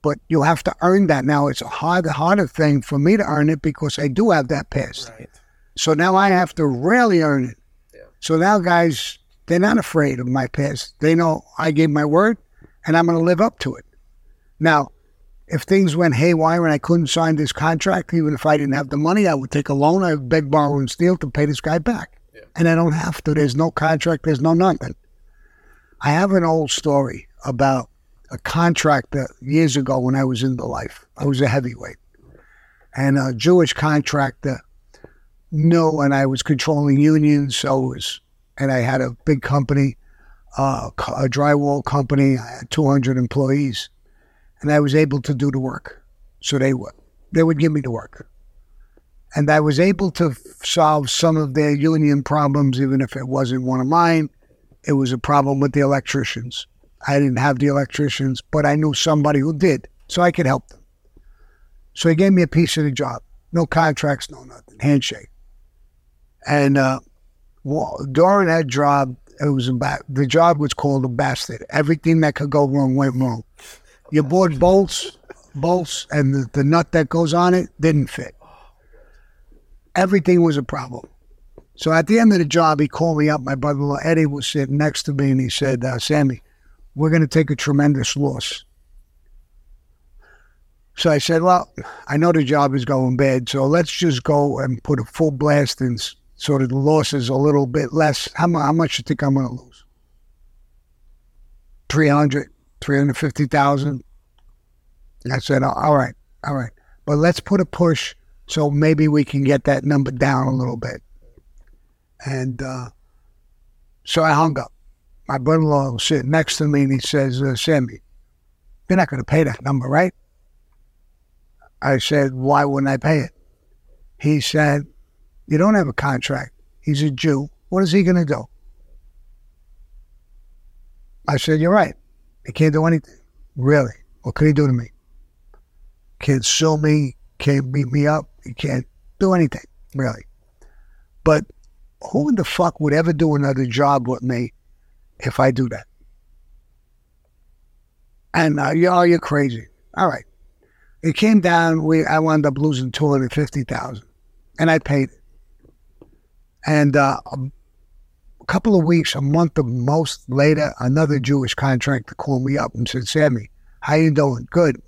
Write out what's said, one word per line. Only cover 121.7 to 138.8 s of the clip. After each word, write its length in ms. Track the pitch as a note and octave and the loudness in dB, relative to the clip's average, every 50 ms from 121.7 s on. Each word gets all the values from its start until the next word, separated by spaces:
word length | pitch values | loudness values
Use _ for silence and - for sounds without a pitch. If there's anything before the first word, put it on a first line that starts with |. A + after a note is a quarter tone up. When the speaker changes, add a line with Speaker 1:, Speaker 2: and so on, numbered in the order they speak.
| _ _ | _ _
Speaker 1:
I 160 | - C3+ C#3 | -2 0 0
said, 380 | B2+ - - D3+ D3 C#3 C3+ C3 | 0 0 0 0 0 0 0 -2
"Why 320 | B2+ C3 C3+ D3 C#3+ C#3+ | -4 0 2 2 2 2
wouldn't 240 | C#3+ C#3 C#3 C3+ C3+ | 0 -2 -2 -2 -2
I 80 | C3+ B2+ | -2 -2
pay 220 | - D3+ D#3 D3+ | 0 0 0 0
it?" 100 | - - _ _ _ _ _ _ _ _ _ _ _ _ - _ - - _ _ | -2 -6 _ _ _ _ _ _ _ _ _ _ _ _ -20 _ -20 -20 _ _
He 240 | - D3 D#3 C#3+ | 0 0 0 0
said, 440 | - - - D3+ D3+ D3 C#3+ D3 C#3+ - _ _ _ _ _ _ _ _ _ - _ | -2 -2 0 0 0 0 0 -2 -4 -10 _ _ _ _ _ _ _ _ _ -20 _
"You 100 | - D3 | -2 0
don't 200 | D3+ F3+ G#3 G#3+ | 2 4 4 4
have 120 | G3+ E3 C#3+ | 2 0 -2
a 60 | - | -4
contract. 580 | - C#3+ C#3+ C3 B2 - - C#3 B2+ C#3 - _ _ _ _ _ _ | -4 -4 -2 -2 -4 -4 -6 -6 -6 -8 -12 _ _ _ _ _ _
He's 200 | _ D3+ D3 C#3 | _ -2 -2 0
a 80 | D3+ D3+ | 0 -2
Jew. 380 | C3+ B2 - D#3+ C#3+ C3+ C#3+ D3 _ _ _ _ | -2 -2 0 0 0 0 -4 -8 _ _ _ _
What 140 | F3+ F#3+ G3 | -2 0 0
is 80 | E3 | 2
he 100 | E3 G3+ | 2 2
gonna 240 | F#3 F3+ F3+ F3 E3+ | 4 4 2 2 0
do?" 200 | C#3 C#3+ B2 A#2+ _ _ _ _ - - _ - _ - - _ - _ - - - - _ _ _ _ _ _ _ - - - _ - - - _ - _ _ _ - - - - - - - - _ - - - - - - - - - - | -2 -4 -6 -6 _ _ _ _ -20 -20 _ -20 _ -20 -20 _ -20 _ -20 -20 -20 -20 _ _ _ _ _ _ _ -20 -20 -20 _ -20 -20 -20 _ -20 _ _ _ -20 -20 -20 -20 -20 -20 -20 -20 _ -20 -20 -20 -20 -20 -20 -20 -20 -10 -4
I 120 | - C#3 C3 | -4 -2 -2
said, 200 | - - D#3 D3+ | 0 0 0 2
"You're 140 | D#3 F3 | 2 2
right. 220 | G3 G#3+ E3+ - - _ _ _ _ _ _ _ _ _ _ | 4 2 2 0 -4 _ _ _ _ _ _ _ _ _ _
He 80 | - | -14
can't 220 | - - D#3+ D#3 D3 | -2 0 0 2 2
do 100 | D#3 D#3 | 2 2
anything." 320 | E3 E3 D3+ - - - _ _ _ _ _ - _ _ | 2 0 0 -2 -8 -20 _ _ _ _ _ -20 _ _
"Really? 380 | C#3 B2+ C3+ D3+ D3 C3 A#2 - - - _ - _ - | -2 2 4 4 4 2 0 -6 -14 -20 _ -20 _ -12
What 100 | A#2+ - | -10 -2
could 120 | - D#3 | 2 2
he 60 | D#3 | 2
do 140 | D3 D3 D3 | 4 2 2
to 80 | C3+ B2+ | 2 0
me?" 180 | A#2+ A#2 - _ _ _ _ _ - - _ _ _ _ - - _ _ _ _ _ - - _ _ _ _ _ _ | -2 -4 -10 _ _ _ _ _ -20 -20 _ _ _ _ -20 -20 _ _ _ _ _ -20 -20 _ _ _ _ _ _
"Can't 260 | - C#3+ C#3 C3 A2+ | -2 0 0 0 0
sue 320 | - - - D#3+ D#3+ D#3 | -2 0 0 2 2 2
me, 400 | D3+ D3+ D3+ D3+ D3+ C#3+ C3 - _ - - _ _ | 2 2 2 2 2 0 -2 -6 _ -20 -20 _ _
can't 340 | - C#3+ C#3 C#3 C3+ B2+ | -2 0 0 0 -2 -2
beat 180 | C3 D3 C3+ B2 | -4 -4 -4 -2
me 160 | C3 D3 C#3+ | 0 0 2
up, 220 | D3 D3+ D#3 - - _ _ _ | 2 0 -2 -4 -10 _ _ _
he 80 | B2+ | -18
can't 340 | A2+ - - D3 C3 B2+ | -10 -8 -6 -4 -4 -4